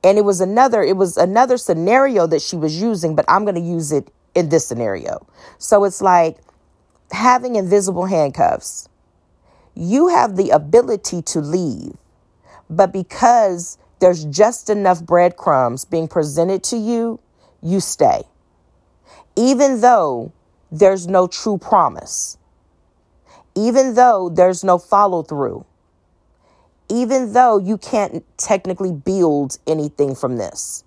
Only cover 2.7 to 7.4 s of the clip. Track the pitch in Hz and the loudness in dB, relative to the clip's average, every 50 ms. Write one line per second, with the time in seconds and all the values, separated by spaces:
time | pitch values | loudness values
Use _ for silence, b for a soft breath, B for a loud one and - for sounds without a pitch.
2.7 | 156 170 208 233 220 175 165 160 156 147 - - 170 196 214 208 190 175 170 170 | -4 -4 -4 -4 -4 -2 -4 -2 -2 -2 0 2 0 0 0 -2 -4 -4 -6 -6
3.7 | 175 165 160 143 156 139 - _ _ _ _ _ _ 175 170 147 165 156 - - | -6 -6 -4 -4 -4 -4 -4 _ _ _ _ _ _ -2 0 2 0 0 0 -2
4.7 | 120 117 117 104 98 85 60 - - - - b b b b b b b - - | -8 -6 -4 -6 -6 -6 -8 -10 -10 -12 -14 b b b b b b b -2 2
5.7 | 220 202 202 196 185 - - 185 180 175 165 160 160 _ _ _ _ _ _ _ | 2 2 2 0 -2 -2 0 2 4 4 2 0 -4 _ _ _ _ _ _ _
6.7 | _ _ _ _ _ _ _ _ - 190 226 254 247 247 | _ _ _ _ _ _ _ _ -8 0 2 2 2 2